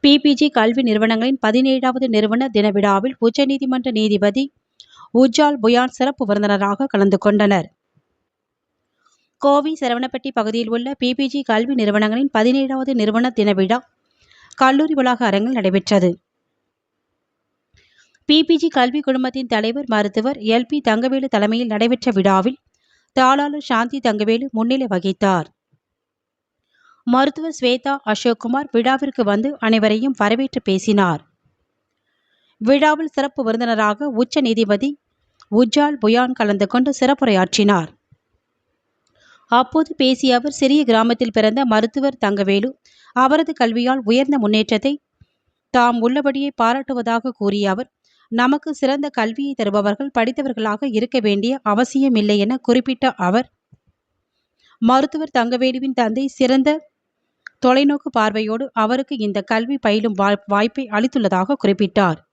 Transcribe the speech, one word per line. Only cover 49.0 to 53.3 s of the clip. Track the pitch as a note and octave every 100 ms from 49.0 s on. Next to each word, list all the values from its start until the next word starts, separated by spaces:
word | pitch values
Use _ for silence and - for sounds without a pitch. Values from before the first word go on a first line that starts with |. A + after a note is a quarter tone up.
| C#4+
கல்வியை | C4+ A3 A3+ C#4
தருபவர்கள் | C4+ G#3+ G3+ G3+ G3+ C#4
படித்தவர்களாக | B3 A3+ C4 C#4 A3+ A3 G#3 C#4
இருக்க | G#3+ B3 C4
வேண்டிய | G#3+ G3+ A3+ C4+
அவசியமில்லை | G#3+ G#3 B3+ C4+ C4+ A3+ G#3 G#3
என | G3+ B3+
குறிப்பிட்ட | - A#3+ B3 B3+ C4 -
அவர், | F3+